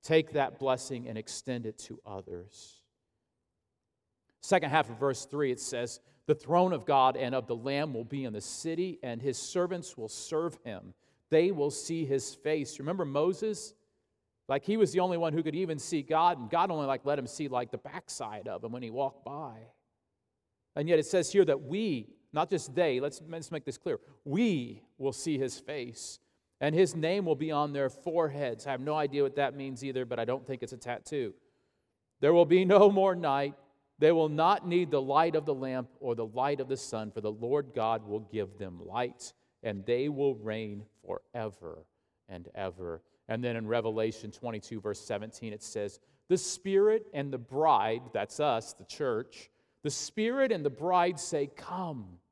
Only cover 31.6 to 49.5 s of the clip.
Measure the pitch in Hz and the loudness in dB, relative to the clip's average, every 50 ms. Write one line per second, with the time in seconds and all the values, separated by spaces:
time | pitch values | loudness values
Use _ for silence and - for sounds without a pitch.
31.6 | _ _ _ _ _ _ _ _ _ _ _ _ - 143 170 170 170 151 170 180 | _ _ _ _ _ _ _ _ _ _ _ _ 6 8 8 8 8 8 8 6
32.6 | 190 180 196 202 202 202 202 196 190 196 185 180 170 151 135 139 143 143 143 - | 8 8 10 10 10 10 10 8 4 4 2 2 0 2 2 2 0 -2 -4 -10
33.6 | _ _ _ _ _ _ _ _ 143 151 170 165 160 156 151 147 160 175 202 185 | _ _ _ _ _ _ _ _ 6 6 6 6 4 2 2 4 4 4 4 4
34.6 | - 180 175 180 180 147 139 139 135 135 139 147 165 170 160 156 147 151 143 131 | 2 0 2 2 2 2 0 0 0 4 4 4 4 4 2 0 0 0 -2 -2
35.6 | 131 131 127 127 127 120 _ _ - 131 117 113 113 110 107 123 131 143 143 135 | -2 -2 -2 -4 -4 -6 _ _ -4 -4 -2 -2 -4 -4 -2 0 0 0 0 0
36.6 | 135 123 135 120 - - - 110 110 107 95 110 104 107 107 104 117 120 139 147 | -2 -4 -4 -4 -4 -6 -6 -6 -6 -6 -8 -6 -6 -6 -6 -4 -2 0 0 0
37.6 | 139 127 117 123 110 110 113 113 107 104 104 110 110 98 - 110 101 95 98 - | -2 -2 -4 -2 0 0 0 -2 -2 -4 -6 -6 -6 -6 -4 -4 -4 -4 -6 -12
38.6 | 101 92 90 87 85 87 92 117 123 123 123 - - - - _ _ _ _ _ | -12 -12 -10 -12 -14 -8 -4 -4 -4 -4 -6 -12 -18 -18 -20 _ _ _ _ _
39.6 | - 113 104 98 95 113 120 123 139 147 147 135 143 139 131 110 107 110 107 110 | -6 -6 -6 -6 0 0 0 2 2 -2 -2 0 0 0 0 0 -4 -6 -4 -4
40.6 | 113 104 104 101 107 _ _ _ _ 95 95 90 _ _ _ 123 113 107 95 _ | -6 -6 -8 -10 -12 _ _ _ _ -8 -8 -8 _ _ _ -6 -6 -6 -8 _
41.6 | 90 80 80 82 80 _ _ _ _ _ _ _ _ _ 98 90 87 - - - | -14 -14 -14 -14 -18 _ _ _ _ _ _ _ _ _ -14 -14 -14 -14 -10 -6
42.6 | 98 95 87 90 92 85 82 82 _ _ _ _ _ - 113 113 123 120 117 117 | -6 -6 -6 -6 -8 -8 -8 -10 _ _ _ _ _ -6 -6 -4 -2 -2 -4 -4
43.6 | 110 107 113 120 107 113 110 110 110 110 110 - - 107 - - - 120 113 107 | -2 -2 -2 0 0 0 -2 0 -2 -2 -4 -8 -14 -16 -16 -10 -10 -8 -8 -8
44.6 | - - 113 107 98 107 101 - - - 110 101 104 110 - - 120 113 104 104 | -10 -10 -12 -8 -6 -6 -6 -6 -6 -6 -6 -6 -6 -8 -14 -12 -12 -12 -12 -12
45.6 | - - - 110 101 101 - - _ _ _ _ _ _ 180 180 - - - - | -14 -10 -6 -6 -6 -6 -8 -12 _ _ _ _ _ _ 0 0 0 -4 -8 -6
46.6 | _ 196 196 196 202 214 220 220 214 - - 147 139 139 135 127 120 - 131 139 | _ 2 4 6 6 6 4 2 -2 -4 -6 -6 -4 -4 -6 -8 -8 -6 0 2
47.6 | 156 160 139 107 101 110 113 117 127 120 - 107 104 - - - 147 147 123 113 | 6 6 6 6 4 2 0 -2 -4 -4 -4 -4 -4 -4 -2 -2 0 2 2 0
48.6 | 110 - - _ 98 _ - - 151 131 117 107 131 - - - - _ | -2 -6 -16 _ -16 _ -8 -4 -2 -2 -2 -2 -4 -6 -14 -20 -20 _